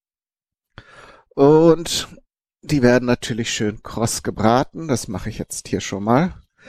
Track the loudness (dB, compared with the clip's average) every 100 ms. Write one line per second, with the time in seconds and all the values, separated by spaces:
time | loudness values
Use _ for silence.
0 | _ _ _ _ _ _ _ -20 -20 -20
1 | -20 -20 _ 2 6 8 6 4 0 -8
2 | -8 -16 _ _ _ _ -4 2 4 4
3 | 2 -2 -4 -6 -6 -4 -4 -6 -10 -4
4 | -4 -4 -8 -2 2 2 0 -6 -4 -4
5 | -4 -10 -10 -10 -12 -12 -8 -8 -6 -6
6 | 0 2 0 -4 -20 _